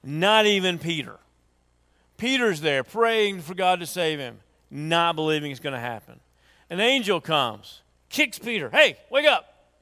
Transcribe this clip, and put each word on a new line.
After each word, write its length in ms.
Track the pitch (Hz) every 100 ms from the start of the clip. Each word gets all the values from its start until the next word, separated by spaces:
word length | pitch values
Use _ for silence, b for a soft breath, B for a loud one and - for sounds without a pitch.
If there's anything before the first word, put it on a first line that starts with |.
Not 400 | 135 151 190 220
even 340 | 208 202 185 170
Peter. 400 | 156 165 - 104 _ _ _ _ _ _ _ _ _ _
Peter's 420 | 233 262 233 160
there 240 | 151 135
praying 560 | 123 214 233 226 208 196
for 140 | 151
God 260 | 180 185 185
to 60 | 170
save 320 | 180 165 151
him, 220 | 127 104 _ _ _
not 460 | 139 156 170 170 160
believing 340 | 156 156 147
it's 80 | 131
gonna 220 | 147 131
happen. 400 | 120 113 - 123 _ b b b b
An 120 | 175
angel 380 | 226 269 202 180
comes, 640 | - 151 127 104 - - _ _ _
kicks 280 | - 294 -
Peter. 300 | 226 220 131
"Hey, 300 | 175 294 - _
wake 180 | 262 294
up." 440 | 220 - _ _ _